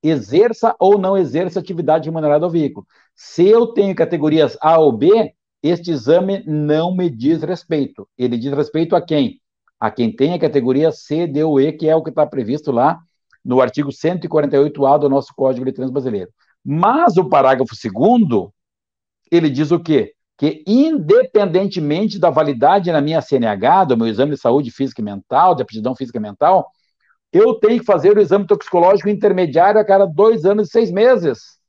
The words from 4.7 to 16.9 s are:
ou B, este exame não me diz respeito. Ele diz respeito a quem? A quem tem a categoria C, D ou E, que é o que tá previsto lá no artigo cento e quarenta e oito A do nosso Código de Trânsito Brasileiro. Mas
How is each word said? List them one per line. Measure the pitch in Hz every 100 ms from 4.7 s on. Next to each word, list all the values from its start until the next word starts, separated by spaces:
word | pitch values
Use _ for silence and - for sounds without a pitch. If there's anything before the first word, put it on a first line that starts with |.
| 165
ou | 156
B, | 113 151 220 214 _ _ _
este | - 175 170
exame | 151 113 170 190 196 -
não | 151 147 156 170 185
me | 180
diz | 117 123 226
respeito. | 151 180 _ 160 135 - - _
Ele | 123 120
diz | 131
respeito | 139 - 156 170 175
a |
quem? | 175 151 127 - _ _ _ _
A | 110
quem | - 117 107
tem | 143
a | 175
categoria | 156 143 120 131 160
C, | 156 - 151 170
D | 139
ou | 160 139
E, | 143
que | 156 143
é | 160
o |
que | 160
tá | 143 147
previsto | 135 107 143 -
lá | 117 139 165 _ _ _ _
no | - 127
artigo | 123 151 143
cento | 135 156 180 156
e |
quarenta | 156 143 139
e |
oito | 147 151 139
A | 147
do | 143
nosso | 135 127 -
Código | 131 123 127
de |
Trânsito | 131 127
Brasileiro. | 131 127 104 87 _ _ _ -
Mas | 151 190